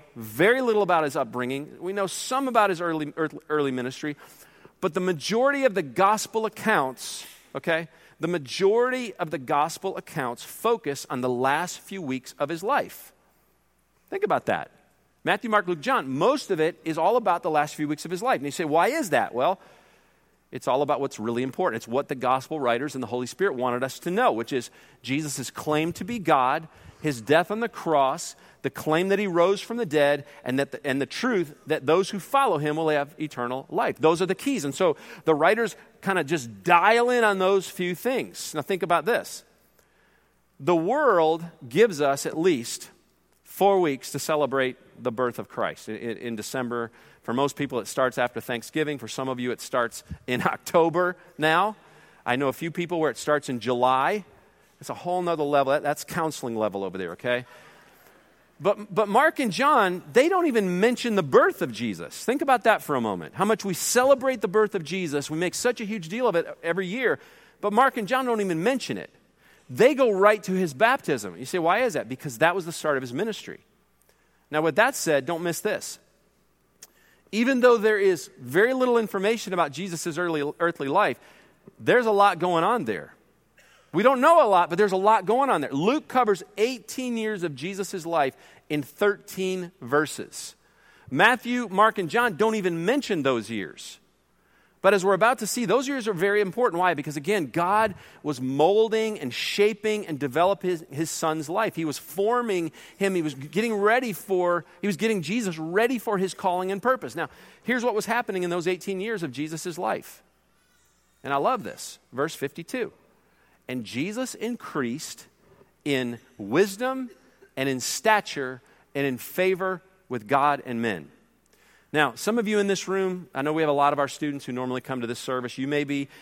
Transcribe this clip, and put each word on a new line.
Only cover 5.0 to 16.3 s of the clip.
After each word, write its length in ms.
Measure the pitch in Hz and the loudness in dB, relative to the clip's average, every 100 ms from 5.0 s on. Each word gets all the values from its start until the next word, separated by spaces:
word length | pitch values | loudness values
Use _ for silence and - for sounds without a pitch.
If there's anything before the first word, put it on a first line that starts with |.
majority 640 | 185 170 - 220 269 277 | -2 -2 -2 2 2 4
of 100 | 262 | 2
the 80 | 190 | 0
gospel 640 | 147 117 190 214 - 220 220 | -4 2 4 4 -2 -4 -4
accounts, 800 | - 220 202 131 123 - - - - _ | -4 0 2 2 -4 -12 -12 -16 -20 _
okay, 340 | 135 170 165 170 _ - - | -8 -2 -2 -4 _ -20 -8
the 80 | 170 | -4
majority 840 | 175 131 - 190 226 247 254 233 | -4 -4 0 2 4 2 0 -6
of 160 | - 170 | -6 -6
the 80 | 156 | -6
gospel 580 | 123 143 160 - 190 180 | -2 0 0 -2 -8 -8
accounts 480 | - 165 127 120 | -10 -6 -4 -6
focus 600 | - - 220 233 147 139 - | -12 -4 0 0 -2 -6 -6
on 120 | 135 | -4
the 60 | 127 | -2
last 520 | 123 131 147 175 - | 0 2 0 -2 -10
few 200 | - 196 | -12 -10
weeks 360 | 151 131 - - | -6 -6 -8 -6
of 100 | 143 | -6
his 140 | 165 | -4
life. 500 | 196 269 - - - _ _ _ _ _ _ _ _ _ - | -2 -2 -2 -10 -20 _ _ _ _ _ _ _ _ _ -10
Think 120 | 392 | -4
about 240 | 403 139 - | 0 0 2
that. 240 | 90 65 _ _ _ _ _ | -2 -2 _ _ _ _ _
Matthew, 260 | 156 196 233 | 0 0 2
Mark, 160 | 214 180 | 0 0
Luke, 140 | 170 | -4
John, 280 | 175 254 139 | 0 0 0
most 420 | 131 196 | 2 2